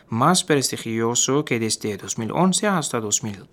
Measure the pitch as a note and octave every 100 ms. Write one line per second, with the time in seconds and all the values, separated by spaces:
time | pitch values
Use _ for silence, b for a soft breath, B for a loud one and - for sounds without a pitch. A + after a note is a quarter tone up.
0 | B A2+ D3 F3+ - C#3+ C3 B2+ A2+ A2+
1 | A#2 A#2+ - C#3 D3 A#2 A2 - A2 G2
2 | - - A2 - F#3 F3+ G#3+ F3+ C#3 A#2+
3 | G#2+ - A2 G2 -